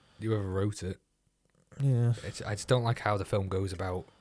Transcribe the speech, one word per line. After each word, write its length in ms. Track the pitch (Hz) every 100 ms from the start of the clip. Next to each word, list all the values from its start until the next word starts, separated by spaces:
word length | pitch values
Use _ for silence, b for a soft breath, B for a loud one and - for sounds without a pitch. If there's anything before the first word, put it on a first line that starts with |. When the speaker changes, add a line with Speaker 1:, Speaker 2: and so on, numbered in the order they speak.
| b -
Speaker 1:
Whoever 280 | 107 107 98
wrote 320 | 95 104 -
it. 140 | 92 92 _ _ _ _ _ _ _ -
Speaker 2:
Yeah. 320 | 139 123 120 113 -
Speaker 1:
It's, 160 | -
I 140 | - 104
just 120 | -
don't 160 | 127
like 160 | 117 117
how 180 | 110 104
the 80 | 95
film 220 | 104 95
goes 220 | 95 95
about 320 | 90 95 90 - _